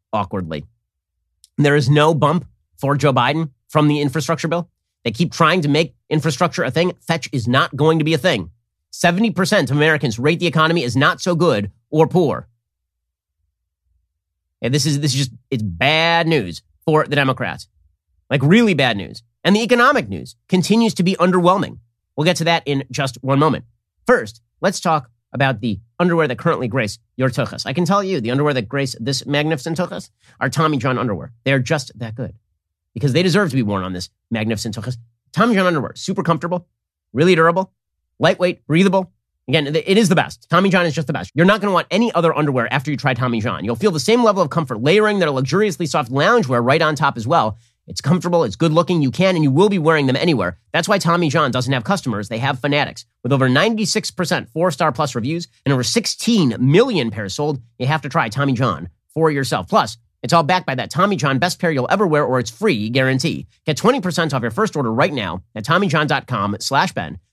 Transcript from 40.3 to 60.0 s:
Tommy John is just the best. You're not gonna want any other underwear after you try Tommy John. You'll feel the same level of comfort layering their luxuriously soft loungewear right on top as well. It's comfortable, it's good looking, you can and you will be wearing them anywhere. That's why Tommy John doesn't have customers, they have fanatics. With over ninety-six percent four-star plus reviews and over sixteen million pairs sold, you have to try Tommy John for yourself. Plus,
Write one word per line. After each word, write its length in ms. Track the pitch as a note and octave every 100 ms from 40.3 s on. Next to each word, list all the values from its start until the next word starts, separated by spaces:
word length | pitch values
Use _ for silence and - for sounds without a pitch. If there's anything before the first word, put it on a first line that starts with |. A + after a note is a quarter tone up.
| - -
Tommy 220 | E3+ G3
John 160 | F3+ F3
is 80 |
just 140 | D3+ C#3
the 40 |
best. 200 | B2+ F#2+
You're 100 | C#3+
not 160 | F3+ G#3
gonna 120 | G3+
want 160 | F3+ -
any 240 | F#3+ A#3+
other 220 | - E3 D3
underwear 360 | D3+ B2+ A#2
after 180 | C3 C#3
you 60 | C#3
try 160 | B2+
Tommy 280 | A#2+ B2+ A#2
John. 240 | A2+ E2+
You'll 100 | G2
feel 160 | A#2 G#3
the 100 | D#3
same 220 | E3 A#3+
level 200 | A3+ F#3+
of 80 | D#3
comfort 300 | E3+ B2+ A2
layering 380 | C3 G3+ G#3+ G#3
their 120 | D#3+
luxuriously 560 | C3+ C3 F#3+ G#3+ - D#3+
soft 260 | D#3+ B2
loungewear 520 | C3+ F3 A#3+ C3+ B2
right 160 | A#2+ D#3
on 140 | D#3
top 220 | D3+ C#3+ A#2+
as 100 | A2+
well. 320 | E3 A2 G#2 _ _ -
It's 140 | -
comfortable, 440 | C#3 F3+ F3 F3
it's 120 | A#2+ -
good 160 | E3
looking, 300 | D#3+ F3+ F3
you 80 | C#3
can 240 | C3+ F#3+
and 100 | E3+
you 60 | D3
will 180 | C3+ G#3
be 100 | G3
wearing 280 | D#3 D#3 C3+
them 100 | B2+
anywhere. 400 | F3 C3 F2+ - _
That's 160 | D#3+ E3+
why 80 | G3+
Tommy 320 | D#3+ F3 E3
John 220 | D#3 C#3+
doesn't 220 | B2+ B2
have 120 | C3+
customers, 460 | - G3 C3 G#2 G#2
they 80 | A2+
have 200 | C3+ C#3+
fanatics. 460 | C#3+ C#3+ C3 - - _
With 80 | B2
over 160 | C#3 C3
ninety-six 640 | C3 G#3 A3 G3+ G#3+ -
percent 380 | - E3+ D3+ -
four-star 420 | D#3+ F3+ - D#3+
plus 220 | C#3+ D3
reviews 340 | B2 A#2 E3 E3+ _ -
and 60 |
over 100 | C3+
sixteen 720 | B2 A#3 - - - A#3 C#3 G#2
million 520 | B2+ E3 C4+ G#3+ A2+
pairs 240 | G#2+ G2
sold, 260 | - D3 C#3+ - -
you 80 | B2+
have 140 | D#3
to 80 | D3
try 220 | E3 A#2
Tommy 240 | A#2+ C#3+
John 340 | A#2+ B2+ D2+ F2+ _ _
for 220 | D3+ D#3+
yourself. 380 | C#3 C3 A2 F#2+
Plus, 300 | G#3 B2 -